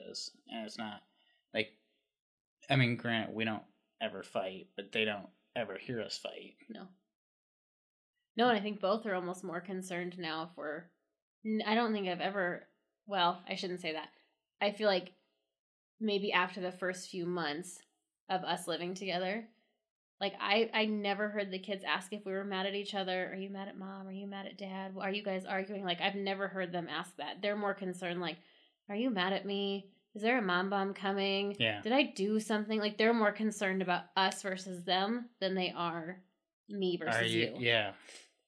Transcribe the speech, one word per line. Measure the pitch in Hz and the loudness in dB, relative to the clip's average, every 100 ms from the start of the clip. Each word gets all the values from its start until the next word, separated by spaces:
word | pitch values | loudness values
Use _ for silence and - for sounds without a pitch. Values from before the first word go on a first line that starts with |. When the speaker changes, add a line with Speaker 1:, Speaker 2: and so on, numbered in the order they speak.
| - | -12
Speaker 1:
is, | - - - - | -12 -12 -14 -12
and | 113 107 | -10 -10
it's | - | -8
not, | 110 104 - _ _ _ _ | -8 -10 -16 _ _ _ _
like, | 110 107 - _ _ _ _ _ _ _ _ - | -2 -2 -6 _ _ _ _ _ _ _ _ 2
I | 135 | 4
mean, | 120 117 | 4 2
Grant, | 120 113 113 | 0 0 0
we | 104 | -2
don't | 113 104 - _ _ - | -2 -2 -8 _ _ -6
ever | 110 95 | -6 -6
fight, | - 113 95 95 - - | -6 -2 -2 -4 -10 -12
but | 98 | -4
they | 113 | 0
don't | 110 101 92 _ _ 120 | 0 0 -8 _ _ -6
ever | 104 95 | -4 -6
hear | - 120 | -6 -6
us | - - | -4 -6
fight. | - - 95 - - | -8 -10 -14 -18 -16
Speaker 2:
No. | 110 92 _ _ _ _ _ _ _ _ _ _ _ _ _ _ 220 | -14 -16 _ _ _ _ _ _ _ _ _ _ _ _ _ _ 2
No, | 247 | 4
and | 214 | 4
I | |
think | 208 202 | 2 0
both | 190 220 220 | 2 2 0
are | |
almost | 185 175 185 | -2 -2 -4
more | 185 170 | -4 -6
concerned | 180 185 185 175 180 180 | -4 -6 -4 -4 -4 -4
now | 160 156 | 0 0
if | 165 160 | -2 -4
we're | 147 151 175 _ _ _ _ _ | -6 -6 -10 _ _ _ _ _
N-, | 220 214 202 | -2 0 4
I | |
don't | 220 233 | 4 4
think | 214 185 | 2 0
I've | 175 | 0
ever, | 170 202 175 170 - _ _ _ - | 0 2 0 -2 -8 _ _ _ -2
well, | 196 175 180 - | 4 4 4 -2
I | |
shouldn't | 190 190 180 | -4 -4 -4
say | 175 | -4
that. | 156 151 - _ _ _ - | -4 -6 -14 _ _ _ -2
I | 208 | 0
feel | 208 214 | 2 4
like | 185 175 - _ _ _ _ _ _ _ - | 4 0 -12 _ _ _ _ _ _ _ -4
maybe | 214 202 202 | 0 2 4
after | 180 185 202 | 2 2 -2
the | 180 | -6
first | 180 180 185 - | -2 -4 -4 -6
few | 190 170 | -4 -2
months | 175 156 147 185 - - _ _ _ - | 0 -2 -4 -8 -14 -20 _ _ _ -4
of | 185 | -2
us | 147 175 175 | 0 -2 -2
living | 160 175 | -4 -4
together, | 185 190 175 185 214 220 _ _ _ _ _ _ - | -4 -2 0 0 -2 -6 _ _ _ _ _ _ -4
like, | 196 - | -4 0
I, | 202 208 226 | 4 4 4
I | 220 | 2
never | 220 214 202 196 214 | 2 2 0 0 0
heard | 208 196 | -2 -2
the | 185 | -4
kids | 190 190 | -4 -4
ask | 151 165 190 | 0 0 -2
if | 208 196 | -8 -6
we | |
were | 190 | -4
mad | 202 190 196 | -2 -2 -2
at | |
each | 202 202 | -2 -4
other. | 202 185 185 185 | -2 0 -2 -2
"Are | 190 | -6
you | 196 | -8
mad | 196 196 | -8 -8
at | - | -10
Mom? | 190 196 190 | -10 -10 -10
Are | |
you | 190 202 | -10 -8
mad | 196 196 | -8 -10
at | 190 | -10
Dad? | 196 190 190 190 | -8 -6 -8 -4
Are | 190 | -4
you | 208 | -2
guys | 208 185 190 | -2 -2 -2
arguing?" | 190 190 202 | -4 -4 -4
Like, | 190 175 | -2 0
I've | 190 | 0
never | 196 196 196 196 | 0 -2 0 -2
heard | 190 180 | -2 -2
them | 175 165 | -2 -4
ask | 151 170 - | -4 -6 -8
that. | 147 - | -8 -4
They're | 202 208 | -2 0
more | 202 | 0
concerned, | - 185 180 180 175 | 0 -4 -4 -4 -2
like, | 170 165 - - _ _ - | -4 -6 -12 -20 _ _ -6
"Are | 208 | -2
you | 254 | 0
mad | 196 185 | 2 2
at | 196 202 | 2 0
me? | 202 202 196 196 _ _ | 0 0 -2 -6 _ _
Is | 214 | 0
there | 220 254 | 4 4
a | |
mom | 190 180 190 | 4 4 4
bomb | 202 196 | 2 0
coming? | 196 196 196 196 196 202 202 | 0 0 2 2 2 0 2
Speaker 1:
Yeah. | 113 104 | 2 2
Speaker 2:
Did | 214 | 4
I | 262 | 4
do | 262 - 196 214 | 4 2 2 2
something?" | 220 214 214 220 | 2 0 2 0
Like, | 208 208 | 2 4
they're | 220 | 6
more | 233 208 | 6 4
concerned | 208 220 208 196 190 | 4 0 2 0 2
about | 180 175 - | 2 0 0
us | - 190 202 | 2 2 2
versus | 202 190 190 180 | -4 -6 -6 -6
them | 180 185 202 240 240 - | 2 4 4 0 -4 -2
than | 190 | 0
they | 190 180 | 2 0
are | 143 170 165 160 185 - _ _ _ - | 0 -2 -2 -6 -10 -14 _ _ _ -10
me | 202 185 175 | 0 2 2
Speaker 1:
Are | 156 | 2
Speaker 2:
versus | 113 117 | 2 4
Speaker 1:
you, | 113 | 4
Speaker 2:
you. | 117 131 | 2 2
Speaker 1:
yeah. | 120 113 101 - - - - _ | 2 4 2 -4 -14 -20 -20 _